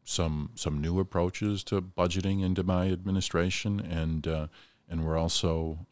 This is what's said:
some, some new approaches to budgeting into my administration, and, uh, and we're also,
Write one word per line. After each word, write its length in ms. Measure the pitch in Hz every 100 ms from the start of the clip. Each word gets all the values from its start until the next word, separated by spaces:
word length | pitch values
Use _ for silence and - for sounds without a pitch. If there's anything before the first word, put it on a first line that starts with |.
some, 460 | - - 82 76 73 -
some 240 | - 73
new 180 | 78 90
approaches 640 | 92 87 90 - 104 101
to 180 | - 98
budgeting 600 | 92 92 90 92 98 98
into 220 | 92 92
my 260 | 92 90 92
administration, 880 | 90 95 95 - 85 90 - 104 101
and, 480 | 82 82 80 80 -
uh, 200 | 80 76 - - _ -
and 160 | 82 80
we're 100 | 82
also, 640 | 82 - 87 80 80 80 -